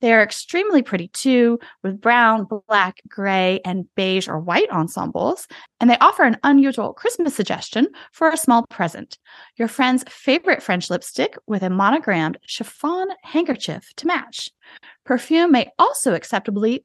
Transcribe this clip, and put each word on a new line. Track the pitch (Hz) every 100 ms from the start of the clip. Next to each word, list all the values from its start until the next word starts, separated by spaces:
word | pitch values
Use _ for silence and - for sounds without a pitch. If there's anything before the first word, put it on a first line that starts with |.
They | 240
are | 226
extremely | 214 - - 339 415 330
pretty | 240 185 175
too, | - 262 254 240 233 - -
with | 190 196
brown, | 233 240 233 220 196 214 -
black, | 214 185 - -
gray, | - 196 190 185 185
and | 185 185 180 -
beige | 190 190 180
or | 160
white | 175 175 427
ensembles, | 175 165 - 170 - - 370 - - - _
and | 240
they | 240
offer | 349 -
an | 277 220
unusual | 269 277 269 254 208
Christmas | - 466 440 330
suggestion | - 196 190 - 214 339 - -
for | _ 320
a | 311
small | - 233 233
present. | - 170 - - - _ - - -
Your | 233
friend's | - 254 254 -
favorite | - - 294 370 285
French | - 180 -
lipstick | 175 - - 427 - -
with | 208
a | 185
monogrammed | 185 202 294 302 175 156 - -
chiffon | - 220 - 294 349 381 370
handkerchief | - 311 339 254 - 160 - -
to | 320
match." | 339 - - - - - - - _ -
Perfume | 247 - 320 349
may | 254 - -
also | 453 571 262 170
acceptably | - 202 202 208 220 254